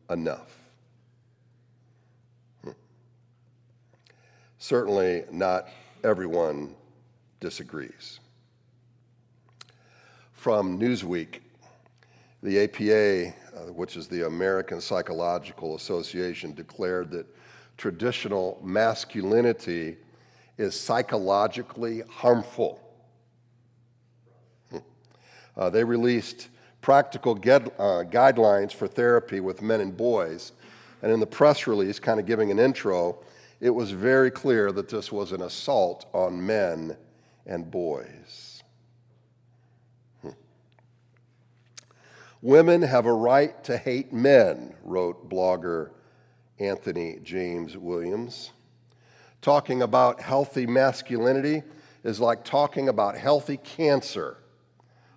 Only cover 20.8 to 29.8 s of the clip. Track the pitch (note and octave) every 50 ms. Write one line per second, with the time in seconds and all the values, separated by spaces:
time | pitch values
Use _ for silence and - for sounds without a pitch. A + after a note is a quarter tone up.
20.8 | - - A#2 B2 B2 - - G#2+ F#2+ F#2+ G2 G2+ G#2 A2+ - A#2+ A2+ - - A#2
21.8 | A#2 A#2 A2+ A2+ A2+ - - - - B2 A#2+ A#2 A2 - - - A2 - - -
22.8 | - - - _ _ _ _ _ _ _ _ _ _ _ _ _ _ _ _ _
23.8 | _ _ _ _ _ _ _ _ _ _ _ _ _ _ _ _ _ _ - D#2+
24.8 | - _ _ _ _ _ _ _ _ _ - - - _ _ - F#2 F2+ F2 A2
25.8 | A#2+ A#2 A#2+ A#2 A#2+ B2 B2 A2+ G2 - - - - - - _ _ _ _ _
26.8 | - - C#3 C#3+ C#3+ - - C3 - B2 A2+ G2+ F#2+ A#2+ C3+ C#3+ A#2 B2 - -
27.8 | G2+ G2+ F#2 F2 E2+ E2+ F2 A#2+ C3 C3+ C3 A#2 A2+ G#2+ G2+ G2+ G2+ G2+ - -
28.8 | G#2+ F#2+ - - A#2+ A#2+ A#2+ A#2+ - - G2 G2 F#2 F#2+ F2+ - G#2 A2 A2+ G#2+